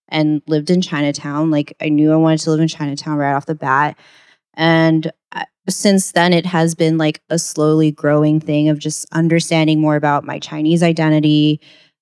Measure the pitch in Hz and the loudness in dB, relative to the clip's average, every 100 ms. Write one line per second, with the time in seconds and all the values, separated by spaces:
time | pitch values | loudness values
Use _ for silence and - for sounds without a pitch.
0 | - 160 151 151 - 156 151 180 180 147 | -8 -2 -2 -2 -2 -2 0 0 0 -2
1 | 143 143 147 147 160 151 147 - 160 151 | -2 -4 -6 -4 -2 -2 -4 -6 -2 2
2 | 156 160 160 160 160 156 160 - 147 139 | 4 4 4 2 0 0 0 -2 -8 -8
3 | 156 147 143 139 - 156 139 135 147 - | -6 -4 -2 -2 -4 -6 -2 0 0 -4
4 | - - _ _ _ - 160 165 160 160 | -20 -20 _ _ _ -2 2 4 4 2
5 | 160 - - - - _ 190 - 208 190 | -2 -10 -16 -12 -12 _ -10 -4 0 0
6 | - 175 175 170 180 175 165 165 160 160 | 0 0 2 0 -2 0 0 0 0 0
7 | 156 156 - 165 - - 151 156 156 147 | 0 -4 -4 -6 -4 -2 2 2 2 0
8 | 147 151 151 156 156 147 151 147 151 - | 0 2 2 0 0 0 0 0 -4 -8
9 | - 160 165 170 - 165 156 156 151 151 | -6 -2 2 2 0 0 2 2 2 0
10 | 147 143 - 143 - 151 156 170 170 165 | 0 -2 -4 -10 -10 -4 0 2 2 0
11 | 156 156 151 151 151 156 _ - _ _ | 2 2 2 2 2 0 _ -20 _ _